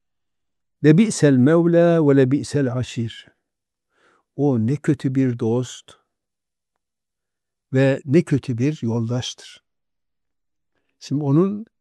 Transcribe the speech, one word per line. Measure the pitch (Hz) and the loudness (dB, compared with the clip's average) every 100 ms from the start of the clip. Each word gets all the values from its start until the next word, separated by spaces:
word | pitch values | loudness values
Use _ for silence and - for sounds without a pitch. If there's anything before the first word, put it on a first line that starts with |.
| _ _ _ _ _ _ _ _ | _ _ _ _ _ _ _ _
"Lebi'sel | 143 160 220 - 147 131 | 4 4 2 2 2 4
mevla | 135 170 170 170 170 165 143 | 4 4 2 4 4 2 2
ve | 139 | 2
lebi'sel | 131 143 117 147 127 | 2 0 -4 -4 -4
aşir." | 123 120 123 113 - - _ _ _ _ _ _ _ _ _ _ - | -6 -8 -8 -8 -10 -20 _ _ _ _ _ _ _ _ _ _ -4
O | 143 120 | -2 0
ne | 113 147 | -2 -2
kötü | - 139 139 | -2 -2 -2
bir | 135 131 120 | -2 -2 -2
dost | 113 123 123 - - _ _ _ _ _ _ _ _ _ _ _ _ _ _ _ _ _ - | -2 -2 -6 -12 -20 _ _ _ _ _ _ _ _ _ _ _ _ _ _ _ _ _ -6
ve | 131 135 135 | -2 0 -2
ne | 135 165 | 0 0
kötü | - 139 - 113 | 0 -2 -4 -4
bir | 139 151 | -4 -4
yoldaştır. | 113 117 113 123 - - - - _ _ _ _ _ _ _ _ _ _ _ _ _ _ | -6 -4 -4 -6 -8 -14 -20 -20 _ _ _ _ _ _ _ _ _ _ _ _ _ _
Şimdi | - 139 | -8 -6
onun | 143 151 196 208 226 _ | 0 0 0 -4 -14 _